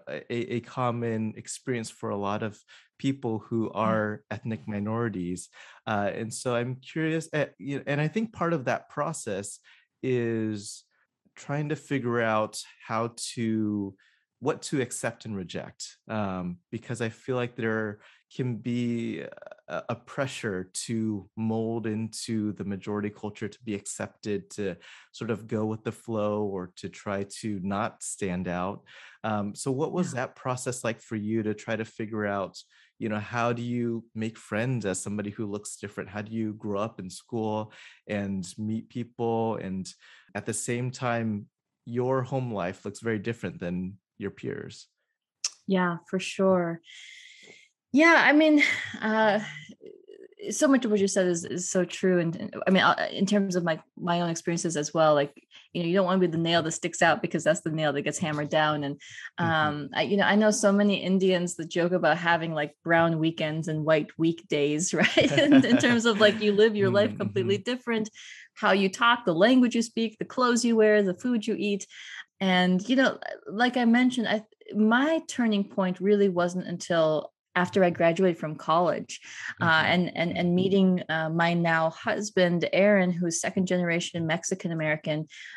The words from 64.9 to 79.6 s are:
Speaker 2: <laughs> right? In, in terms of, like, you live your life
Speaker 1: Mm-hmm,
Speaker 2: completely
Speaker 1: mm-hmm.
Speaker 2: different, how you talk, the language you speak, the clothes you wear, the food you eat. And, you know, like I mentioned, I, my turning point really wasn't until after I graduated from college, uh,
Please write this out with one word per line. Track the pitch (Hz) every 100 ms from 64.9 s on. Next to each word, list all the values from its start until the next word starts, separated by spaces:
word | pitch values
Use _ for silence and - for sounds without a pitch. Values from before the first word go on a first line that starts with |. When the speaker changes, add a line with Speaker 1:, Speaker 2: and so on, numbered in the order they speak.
Speaker 2:
<laughs> | 156
right? | - - -
In, | - 285 269 220
in | 247
terms | 240 233 233
of, | 214
like, | 208 214
you | 214
live | 202 226 208
your | 190
life | 196 208
Speaker 1:
Mm-hmm, | 208
Speaker 2:
completely | 202 190 185 202
Speaker 1:
mm-hmm. | 240
Speaker 2:
different, | 254 233 220 214 - - - - -
how | 202
you | 196 190
talk, | - 233 247 196
the | 160
language | 220 262 240 233
you |
speak, | 226 226 226 -
the | -
clothes | - 247 233 240
you | 226
wear, | 214 214
the | 196
food | 180 247 233 220
you | -
eat. | 208 202 - - - - - _
And, | 190 180 180 185 208
you | 262
know, | 254 - - - -
like | 196 247 254
I | 233
mentioned, | 240 254 254 208
I, | 208 - _ - 208
my | 214 240 302 330 330
turning | - 226 202 196
point | - 185 185
really | 190 208 202
wasn't | 175 175 180 -
until | 175 - 170 160 151 - _ _
after | 180 180 202
I | 180
graduated | 165 170 170 185 165
from | 156 160
college, | - 165 170 - - - - - -
uh, | -